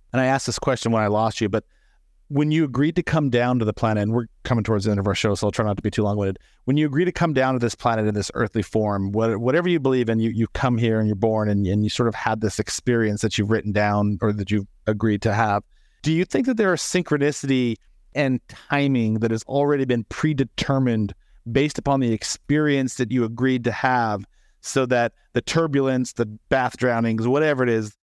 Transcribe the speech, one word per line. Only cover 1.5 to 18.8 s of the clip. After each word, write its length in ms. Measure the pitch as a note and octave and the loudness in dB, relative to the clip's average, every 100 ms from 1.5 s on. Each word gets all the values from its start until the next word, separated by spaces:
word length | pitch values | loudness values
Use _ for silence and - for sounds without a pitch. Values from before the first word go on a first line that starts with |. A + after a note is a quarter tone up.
| G#2+ - _ _ _ _ _ - | -2 -6 _ _ _ _ _ -6
when 200 | C#3 D3+ | -2 0
you 140 | D#3 | 2
agreed 320 | D3+ B2 D3 F3 | 0 0 0 0
to 80 | |
come 260 | - D#3+ C#3+ | 0 0 2
down 300 | A#2+ B2 B2+ | 2 2 2
to 60 | G#2+ | 0
the 80 | |
planet, 280 | - A2+ G#2+ | 0 0 0
and 100 | G#2 | 0
we're 140 | A2+ A#2 _ | 0 -4 _
coming 200 | - A#2+ | -2 0
towards 220 | G#2+ G#2+ G#2+ | 2 0 2
the 60 | |
end 80 | G#2 | 0
of 60 | G2 | 0
our 80 | |
show, 220 | F#2+ A2 G2+ | 0 0 0
so 100 | G#2 | 0
I'll 60 | |
try 140 | - G#2+ | 0 0
not 120 | G2+ | -2
to 60 | |
be 80 | G#2+ | -2
too 100 | - | 0
long-winded. 380 | G#2 G#2 G2 F#2+ - _ - | 0 0 -2 -4 -10 _ -2
When 120 | C#3+ | 0
you 100 | D3+ | 2
agree 180 | C#3 F3+ | 0 -2
to 60 | |
come 220 | - E3+ | 0 0
down 200 | C3+ C3 | 2 2
to 60 | B2+ | 2
this 160 | A#2 - | -2 -2
planet 320 | A#2+ A2+ G#2+ | -2 0 0
in 80 | G#2 | -2
this 160 | G2 | -4
earthly 300 | - A2+ A2+ | -2 -2 -2
form, 480 | G2+ A2 G#2+ G2+ G2 | -2 -2 0 -2 -2
what-, 260 | G#2 A2+ G#2+ | 0 0 0
whatever 320 | A#2 D3 F3 | 0 0 2
you 100 | E3+ | 0
believe 300 | C3+ C3 A#2 | 2 2 2
in, 100 | A2+ | 0
you, 120 | A2+ | 0
you 160 | A2 A2+ | 0 -2
come 260 | - C3 A#2+ | -2 -2 0
here 180 | A#2 A2 | 2 2
and 100 | G#2+ | 0
you're 80 | G2 | 0
born 320 | A2+ A2 G#2+ | 0 0 0
and, 200 | G2+ G2 | 0 0
and 160 | G2+ | 0
you 80 | G#2+ | 0
sort 160 | - A#2+ | 0 -2
of 60 | G#2+ | -2
had 260 | - A2 | -4 -2
this 160 | G#2+ - | -2 -2
experience 640 | - - - A#2 A2 G#2 | -4 -4 -2 0 0 0
that 160 | G#2+ - | -2 0
you've 140 | G2 | 0
written 200 | A2 G#2 | 0 0
down 460 | G2+ G#2 G#2 G#2 G2+ | 0 2 2 0 0
or 140 | A2 | -2
that 160 | G#2 F#2+ | -2 -2
you've 160 | G#2 G2 - - | -2 -2 -6 -4
agreed 340 | G#2+ A2+ G#2 | -2 0 0
to 100 | A2+ | 0
have. 280 | G#2 A2 G2+ - _ _ _ | 0 0 -2 -4 _ _ _
Do 100 | D#3 | -2
you 140 | D#3+ F3+ | 0 0
think 220 | C#4+ B3+ | 0 0
that 100 | A3+ | 0
there 140 | G3+ | 2
are 40 | E3+ | 0
synchronicity 1000 | - F3+ F3 D3 C#3+ D3 C#3 C3 B2 A2+ _ _ _ - | 0 -2 0 0 0 -2 0 0 0 -2 _ _ _ -2
and 240 | C#3 B2+ - | 0 0 -4
timing 680 | - - C#3+ | -20 -4 0